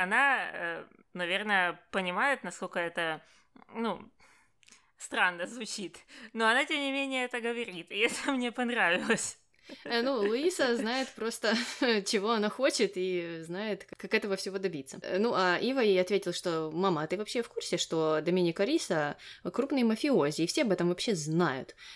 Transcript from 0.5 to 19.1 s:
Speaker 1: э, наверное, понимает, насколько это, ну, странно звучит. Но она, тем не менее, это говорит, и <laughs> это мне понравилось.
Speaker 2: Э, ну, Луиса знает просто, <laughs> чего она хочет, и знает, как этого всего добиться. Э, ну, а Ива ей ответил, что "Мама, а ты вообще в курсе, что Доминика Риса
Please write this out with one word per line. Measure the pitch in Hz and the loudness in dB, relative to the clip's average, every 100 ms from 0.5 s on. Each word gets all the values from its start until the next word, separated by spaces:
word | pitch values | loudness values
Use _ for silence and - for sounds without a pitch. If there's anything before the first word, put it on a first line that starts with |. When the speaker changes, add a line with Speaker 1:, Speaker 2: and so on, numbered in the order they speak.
Speaker 1:
э, | 175 170 165 - - _ | -6 -6 -6 -12 -20 _
наверное, | 180 175 196 214 196 180 170 _ | -6 -2 -2 2 2 2 -2 _
понимает, | 196 180 185 277 262 | -4 -2 0 0 0
насколько | 180 - 185 185 | -4 -8 -6 -4
это, | 170 170 165 151 - _ _ - - | -4 -2 -4 -4 -10 _ _ -20 -14
ну, | - 226 - - _ - _ _ _ - - _ - | -6 -4 -4 -10 _ -20 _ _ _ -20 -20 _ -18
странно | - 240 185 175 190 | -6 0 2 0 -6
звучит. | 240 220 - 170 - - - 220 | -8 -10 -8 -10 -12 -20 -20 -10
Но | 220 220 | 0 4
она, | 247 | 4
тем | 302 302 | 2 0
не | 277 | -2
менее, | 277 269 262 247 | -2 -2 -2 -4
это | 240 | -4
говорит, | 233 240 226 180 - | -4 -4 -6 -10 -6
и | 196 | 0
<laughs> | 233 | 0
это | - - | 0 -2
мне | 262 247 | 0 -2
понравилось. | 254 240 247 180 180 214 220 - - _ _ - 277 | -2 -2 2 4 4 2 0 -2 -8 _ _ -20 -14
Speaker 2:
Э, | - 233 | -4 0
ну, | 254 262 | 0 2
Луиса | 202 240 339 359 262 233 | 2 2 0 2 2 2
знает | 214 262 254 | 0 -2 -4
просто, | - 220 - 220 226 240 - | -6 -6 -2 0 0 0 0
<laughs> | 254 214 196 | 2 2 2
чего | 214 208 | 0 2
она | 226 208 | 2 0
хочет, | 233 277 - 196 185 | 2 2 4 0 0
и | 185 180 170 165 | -2 -2 -4 -8
знает, | 160 180 214 190 - - | -8 -6 -4 -6 -8 -14
как | 190 | -2
этого | 220 208 190 | 0 0 -4
всего | 196 190 | -4 -4
добиться. | 190 156 - - | -4 -6 -10 -10
Э, | - 190 | -4 0
ну, | 185 | 2
а | - 185 175 | 2 2 2
Ива | 240 269 | 0 2
ей | 214 185 | 4 4
ответил, | 180 196 175 | 4 2 0
что | 175 180 160 156 | -4 -2 -2 -2
"Мама, | 160 190 151 | 0 2 2
а | 156 | 0
ты | 180 | -4
вообще | 214 240 | -4 -4
в | 233 | -4
курсе, | - - 175 | -6 -4 -2
что | - 165 156 156 | 0 0 2 2
Доминика | 160 185 175 165 | 2 2 2 2
Риса | 202 320 - 165 147 | 0 0 0 0 0